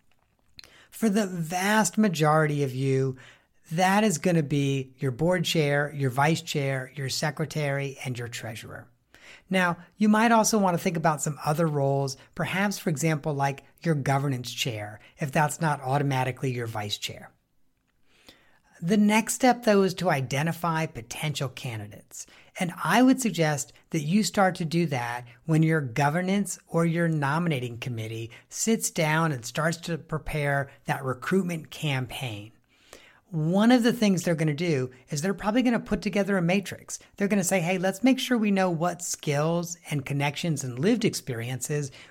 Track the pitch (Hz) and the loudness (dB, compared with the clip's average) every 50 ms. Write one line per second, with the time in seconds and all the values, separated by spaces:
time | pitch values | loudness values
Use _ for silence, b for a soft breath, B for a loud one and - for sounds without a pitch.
0 | _ _ _ _ _ _ _ _ _ _ _ B B B B B B B - - | _ _ _ _ _ _ _ _ _ _ _ B B B B B B B -6 -2
1 | 220 226 190 226 208 185 185 170 165 156 180 180 185 202 214 220 208 208 - 214 | 0 2 2 2 0 -2 -4 -6 -6 -4 -4 -2 0 2 4 4 2 2 2 2
2 | 214 214 160 143 156 151 156 160 156 151 147 143 143 131 127 131 135 135 135 135 | 2 2 4 4 4 4 6 4 4 2 2 0 -2 -2 -2 0 0 2 2 2
3 | 135 135 131 B B B B B B B B _ _ - 160 165 185 185 196 208 | 2 0 -2 B B B B B B B B _ _ -6 0 2 2 4 4 4
4 | 214 214 170 143 - 185 175 165 147 131 151 143 139 139 139 135 131 - - - | 4 2 2 0 0 2 2 2 2 2 0 0 2 0 0 -2 -4 -8 -8 -6
5 | 143 135 123 113 156 175 185 180 165 - - 170 151 143 143 143 151 143 151 143 | -4 -4 -2 0 0 2 2 2 0 0 0 2 2 2 2 2 0 -2 -2 -2
6 | 139 131 117 135 143 156 165 165 - - - 156 139 135 135 131 127 127 - 135 | -2 0 2 2 2 2 2 0 -2 -4 -4 -2 -2 -2 -2 -4 -6 -8 -8 -8
7 | 139 131 - - - 151 147 - 156 131 - 156 151 143 139 139 139 139 135 - | -6 -6 -4 -4 -4 -4 -4 -4 -6 -6 -4 -4 -4 -2 -2 -4 -4 -6 -8 -10
8 | - 139 123 117 120 117 120 - - 110 110 110 - - - - - - _ _ | -10 -8 -8 -8 -8 -10 -10 -12 -10 -12 -12 -12 -14 -16 -16 -18 -18 -20 _ _
9 | _ B B B B B B B B - 185 185 180 175 170 B B B B - | _ B B B B B B B B -2 0 0 0 0 -2 B B B B 2
10 | 214 214 214 214 226 233 233 220 214 - - 214 196 185 175 170 - 190 165 165 | 4 4 6 6 6 6 6 6 4 4 4 2 4 2 2 2 0 -2 0 0
11 | 151 165 151 139 - 156 143 - - 147 156 151 170 160 147 143 139 139 139 139 | 2 0 0 0 -2 -4 -4 -2 -2 -2 0 2 0 0 0 0 0 0 0 0
12 | 139 135 131 B B B _ - 165 120 - 185 202 208 196 - - 196 160 127 | -2 -4 -6 B B B _ -6 -6 -4 -2 -2 -2 -2 -2 -2 -4 -4 -2 0
13 | 156 165 160 143 - 160 147 139 139 139 135 - b b b _ - 165 160 143 | 0 0 0 0 -2 -4 -2 0 -2 -2 -2 -6 b b b _ -2 -2 0 0
14 | 127 143 135 139 139 147 131 123 123 - - - - 147 110 104 104 104 107 b | 0 0 0 2 0 0 -2 -4 -6 -8 -6 -6 -4 -4 -6 -6 -8 -12 -14 b
15 | b b b - 160 139 - 165 151 147 - - 170 156 147 135 135 131 135 143 | b b b -8 -6 -2 2 2 2 2 0 0 -2 -2 -2 -2 -2 0 0 0
16 | 143 139 135 131 127 127 127 - - 135 123 123 120 113 113 107 107 104 - - | 2 0 0 0 0 -2 -2 -4 -4 -4 -4 -4 -6 -6 -6 -6 -6 -6 -8 -8
17 | - - - - - - _ _ _ _ _ _ _ _ _ _ _ _ _ _ | -8 -10 -12 -14 -20 -20 _ _ _ _ _ _ _ _ _ _ _ _ _ _
18 | b b b b b b b b b b b b b b b b 170 165 214 208 | b b b b b b b b b b b b b b b b -2 2 4 4
19 | 208 208 214 220 220 226 - - - 254 240 240 - 226 208 196 196 190 180 - | 4 6 4 4 2 0 0 2 4 4 4 4 4 4 4 6 4 2 0 0
20 | 175 180 156 135 131 - 135 135 151 170 165 - - 170 160 160 160 151 - 120 | 0 0 2 0 0 -2 -2 -2 -2 -2 -2 -2 -2 -2 0 0 -2 -4 -6 -10
21 | 110 - - - - 151 135 - 143 131 - - - 131 113 107 101 101 107 - | -12 -12 -10 -6 -6 -6 -4 -4 -6 -8 -8 -10 -10 -10 -10 -10 -10 -12 -14 -18
22 | - _ - - - B B B B B B - 190 170 - - - 156 180 233 | -20 _ -18 -18 -18 B B B B B B -6 -6 -6 -6 -4 0 2 4 6
23 | 254 254 262 262 - 220 160 165 160 151 151 139 - - b b b _ - 160 | 6 6 6 4 2 0 0 2 2 2 0 -2 -4 -8 b b b _ -4 -4
24 | 147 151 180 214 208 - - 208 196 185 180 - 175 151 170 170 175 147 139 120 | 0 2 2 2 2 2 2 2 2 2 2 0 -2 -2 0 0 0 0 -2 -4
25 | 120 120 120 120 123 B B B _ - 156 156 160 160 160 160 143 123 110 143 | -4 -4 -6 -8 -10 B B B _ 2 2 4 4 4 2 0 -2 -2 0 0
26 | 143 143 147 180 185 185 196 202 196 - - - _ - - 165 170 170 160 170 | 2 2 2 0 0 0 0 0 0 -2 -6 -12 _ -4 0 0 2 2 2 2
27 | 170 165 160 151 143 135 147 165 175 170 151 127 123 120 120 117 - 131 120 113 | 0 0 2 0 0 0 0 0 0 0 0 -2 -4 -6 -8 -8 -8 -8 -6 -6
28 | 113 110 113 113 117 113 B B B _ - - - 220 226 220 220 - - - | -6 -8 -8 -10 -10 -12 B B B _ -8 -2 0 0 2 2 0 -2 -2 -2
29 | 160 151 156 160 165 160 143 120 113 - - 165 151 170 165 165 - 175 170 139 | 0 2 2 2 2 0 0 -4 -6 -8 -4 -2 -2 -2 -2 -4 -6 -6 -8 -8
30 | 135 - 160 151 - - - 151 143 143 139 139 135 135 B B B - 139 131 | -6 -8 -8 -8 -6 -6 -4 -2 -2 0 0 -2 -2 -4 B B B -4 -4 -4
31 | 139 131 123 123 - - 185 196 185 175 175 160 147 - - - 156 151 139 131 | -4 -4 -6 -6 -2 0 0 0 0 0 -4 -8 -8 -12 -10 -6 -4 -2 -2 -2
32 | 127 113 - - 135 123 107 101 104 117 - _ _ B B B B B B B | -4 -6 -8 -8 -8 -8 -8 -10 -12 -16 -20 _ _ B B B B B B B
33 | B B B B B _ 185 156 151 160 175 196 214 233 254 254 226 247 220 240 | B B B B B _ -4 -2 0 2 2 4 6 6 6 6 6 4 2 2
34 | 214 208 190 165 - 180 170 151 165 156 147 139 175 175 156 131 127 127 B B | 2 2 2 2 0 0 0 0 0 -2 -2 0 0 0 0 0 -2 -4 B B
35 | B - 165 143 151 196 202 175 - 208 214 262 226 254 233 208 233 - 208 202 | B -10 -6 -4 -4 -4 -4 -2 -2 0 2 2 2 2 0 0 -2 -4 -4 -4
36 | - 202 165 202 196 196 202 185 170 165 185 202 185 - - - - - - b | -2 -2 -2 0 0 0 0 0 2 2 2 0 0 -4 -8 -14 -12 -14 -14 b
37 | b b b - 202 196 214 202 175 175 196 190 160 170 190 180 180 190 185 - | b b b -4 -2 0 2 0 2 2 0 0 2 0 0 0 0 -2 0 2
38 | - 262 269 262 - - 254 233 214 208 196 190 185 185 170 151 170 175 170 - | 4 4 4 4 2 0 0 2 2 2 4 4 2 2 2 0 0 -2 -2 -4
39 | - - - - - 151 143 143 151 160 170 175 175 165 - - - - 151 143 | -8 -8 -8 -6 -4 -2 0 0 0 0 0 -2 -4 -6 -10 -14 -8 -6 -6 -4
40 | 131 - 139 139 139 147 147 - - 175 151 127 - 127 120 123 143 202 247 208 | -4 -4 -2 -2 -2 -2 -2 -2 -2 -2 -2 -2 -4 -6 -4 0 2 2 2 2
41 | - 180 - - - - 123 113 117 120 131 123 - - 151 147 143 131 B B | 2 0 -2 -2 -6 -6 -6 -6 -6 -6 -6 -6 -4 -4 -4 -4 -4 -6 B B
42 | B B | B B